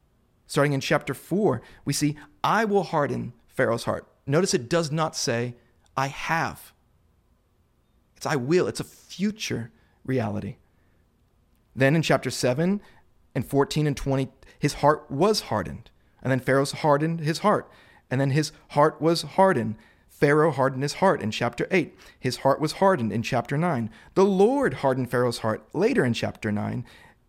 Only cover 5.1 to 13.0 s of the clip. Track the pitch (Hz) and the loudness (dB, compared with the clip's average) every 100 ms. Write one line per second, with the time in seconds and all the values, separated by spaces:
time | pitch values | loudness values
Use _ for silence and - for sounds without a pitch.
5.1 | - - 117 120 120 _ _ _ - 139 | -4 -4 -2 -4 -8 _ _ _ -4 -4
6.1 | - - 165 131 120 - _ _ _ _ | -4 -4 -2 -2 -8 -20 _ _ _ _
7.1 | _ _ _ _ _ _ _ _ _ _ | _ _ _ _ _ _ _ _ _ _
8.1 | - - 147 123 180 104 - - - - | -8 -4 -2 2 2 2 -4 -10 -14 -16
9.1 | - 208 208 - 120 117 _ _ _ - | -4 -4 -4 -6 -6 -8 _ _ _ -4
10.1 | 131 107 101 101 - _ _ _ _ _ | -2 -2 -4 -8 -12 _ _ _ _ _
11.1 | _ _ _ _ _ _ 113 135 160 147 | _ _ _ _ _ _ 2 4 4 2
12.1 | 139 127 - 127 131 175 202 - - | 0 0 -2 -2 0 0 -2 -6 -20